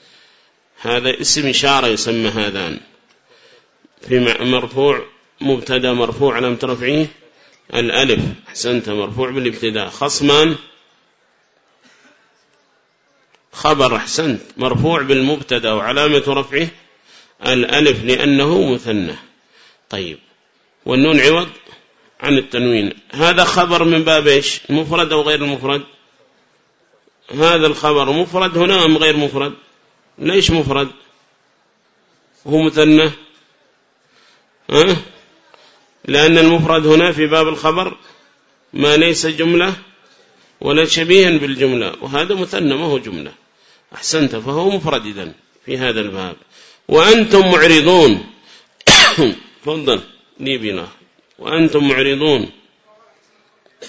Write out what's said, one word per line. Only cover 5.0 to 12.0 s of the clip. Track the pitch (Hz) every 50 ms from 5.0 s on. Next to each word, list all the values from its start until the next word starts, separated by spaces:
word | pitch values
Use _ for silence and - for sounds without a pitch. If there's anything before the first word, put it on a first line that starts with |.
| - - _ _ _ _ _ _
مبتدأ | - 135 135 120 - - 127 127 127 127
مرفوع، | 123 123 117 113 110 110 143 139 117
علامة | 117 127 123 120 113 139
رفعه | 127 123 120 123 127 143 156 156 147 - _ _ _ _ _ _ _ _ _ _ _ 117
الألف، | 120 120 117 85 120 135 131 110 - - - - - _ -
أحسنت، | - - - 120 123 120 104 107
مرفوع | 104 104 101 101 113 123 131 127
بالابتداء. | 131 135 127 120 110 110 117 113 107 110 98 -
خصمان | - - 143 147 143 - 143 143 143 147 156 165 156 - - - _ _ _ _ _ _ _ _ _ _ _ _ _ _ _ _ _ _ _ _ _ _ _ _ _ _